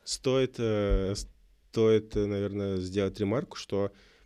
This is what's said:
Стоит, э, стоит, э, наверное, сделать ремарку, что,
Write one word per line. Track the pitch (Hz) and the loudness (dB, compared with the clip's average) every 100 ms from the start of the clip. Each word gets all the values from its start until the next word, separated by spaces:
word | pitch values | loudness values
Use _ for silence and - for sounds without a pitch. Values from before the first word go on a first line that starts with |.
| - | -10
Стоит, | - 131 131 131 123 | -4 0 2 0 -2
э, | 113 104 101 95 95 101 | -2 0 2 2 0 -4
стоит, | - - _ _ _ 117 110 110 107 104 | -8 -18 _ _ _ 2 4 4 2 -2
э, | 101 | -2
наверное, | 101 101 101 98 95 | -2 -4 -4 -2 -2
сделать | 90 98 95 101 | -2 -2 -2 0
ремарку, | 98 120 190 - | -2 -2 -4 -10
что, | - 98 101 - - _ | -4 -2 -2 -6 -20 _